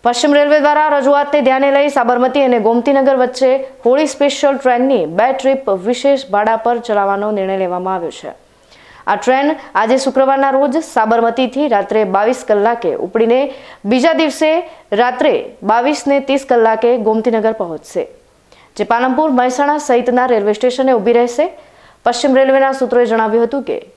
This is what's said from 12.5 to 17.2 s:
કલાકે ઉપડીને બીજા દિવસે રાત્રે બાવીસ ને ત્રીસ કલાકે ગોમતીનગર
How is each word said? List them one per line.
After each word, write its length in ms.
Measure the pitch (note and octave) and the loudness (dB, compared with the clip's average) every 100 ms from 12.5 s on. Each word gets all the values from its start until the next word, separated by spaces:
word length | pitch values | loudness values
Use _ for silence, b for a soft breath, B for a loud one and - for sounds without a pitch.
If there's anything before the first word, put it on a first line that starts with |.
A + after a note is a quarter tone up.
કલાકે 420 | G#3 G#3 A#3 F3 C3+ F3+ | 0 2 0 -4 -4 -4
ઉપડીને 340 | A3+ A3+ B3+ C#4 B B B G3+ | -2 2 2 0 B B B -2
બીજા 200 | B3 D#4+ D#4+ | 2 2 2
દિવસે 320 | D#4 - D#4 D#4+ F4 B B G#3 | -2 0 0 0 -4 B B 0
રાત્રે 320 | B3 B3 D4 G#3+ - - G3+ | 0 0 0 0 -4 -10 -2
બાવીસ 320 | A3+ B3+ C#4+ C#4 | 0 0 -2 0
ને 80 | C#4 C4+ | -2 0
ત્રીસ 180 | C4+ C4+ | -4 0
કલાકે 380 | A#3+ A3+ A3 A#3 B3 G#3+ | 2 2 2 0 0 0
ગોમતીનગર 460 | A3 | 0